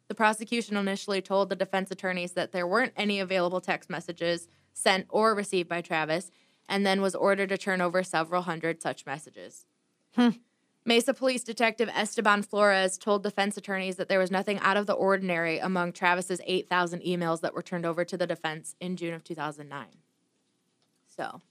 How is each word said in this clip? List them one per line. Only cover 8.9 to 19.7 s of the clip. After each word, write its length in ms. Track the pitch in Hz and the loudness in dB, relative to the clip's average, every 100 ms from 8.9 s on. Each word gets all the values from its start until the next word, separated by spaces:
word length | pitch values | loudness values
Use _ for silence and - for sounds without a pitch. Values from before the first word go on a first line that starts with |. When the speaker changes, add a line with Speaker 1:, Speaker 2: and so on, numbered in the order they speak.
| 127 | -6
Speaker 1:
messages. 600 | - 139 135 - 92 - _ _ _ _ _ | -8 -10 -12 -18 -18 -18 _ _ _ _ _
Speaker 2:
Hmm. 160 | - 240 - _ _ _ _ | 2 4 4 _ _ _ _
Speaker 1:
Mesa 280 | - 233 240 | 2 2 4
Police 320 | 254 262 254 | 0 0 0
Detective 460 | - 220 226 220 220 | -4 0 0 2 -2
Esteban 480 | - 208 - 214 202 | 0 -2 2 4 4
Flores 540 | 202 202 208 190 190 - | 2 4 4 6 2 0
told 260 | - 208 | 0 0
defense 340 | 202 202 196 202 | 0 -2 -2 -2
attorneys 400 | 196 190 190 185 | -6 -4 -4 -4
that 120 | 180 | 0
there 100 | 196 | 2
was 120 | 185 | 2
nothing 280 | 190 196 202 | 0 0 0
out 160 | 190 202 | 2 2
of 100 | 202 | 2
the 80 | |
ordinary 640 | 196 190 190 190 170 165 160 | 2 4 2 2 0 0 0
among 340 | 185 185 175 | 0 0 -2
Travis's 480 | 175 180 180 180 180 - | 0 2 2 0 -4 -2
eight 220 | 185 - | -2 0
thousand 320 | 180 175 175 | 0 0 -2
emails 380 | - 180 170 165 | -2 0 0 0
that 100 | 160 | -2
were 80 | - | -4
turned 220 | 165 175 170 | -6 -4 -2
over 180 | 165 | -2
to 120 | 170 180 | -2 -2
the 100 | 175 | -4
defense 480 | 165 160 156 156 - | -2 -4 -6 -12 -12
in 160 | 180 180 | -8 -6
June 160 | 170 | -6
of 80 | 165 | -8
two 120 | - | -10
thousand 340 | 165 151 147 | -8 -6 -8
nine. 300 | 147 | -12